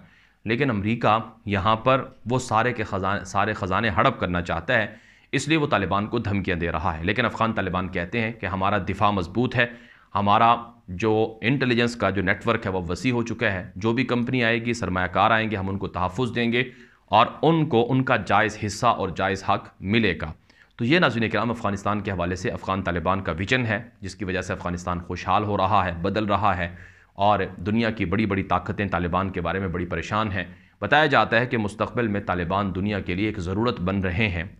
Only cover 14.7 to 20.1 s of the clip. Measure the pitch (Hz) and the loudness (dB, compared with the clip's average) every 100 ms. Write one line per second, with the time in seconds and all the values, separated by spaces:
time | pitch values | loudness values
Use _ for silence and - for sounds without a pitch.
14.7 | 113 90 92 90 95 104 113 110 101 95 | -2 -2 0 0 2 4 4 2 -2 -4
15.7 | 98 92 87 90 87 127 117 117 120 127 | -4 -4 -4 -2 -2 -2 0 0 0 -2
16.7 | - - _ - 107 120 - 151 165 156 | -8 -20 _ 0 2 2 2 2 4 4
17.7 | 113 117 131 131 120 92 101 110 - 107 | 2 4 2 2 0 2 2 2 0 -6
18.7 | - 120 - 92 82 95 98 - 104 - | 0 0 2 -2 -2 -2 -2 0 -2 -4
19.7 | - 92 113 107 | -8 0 2 2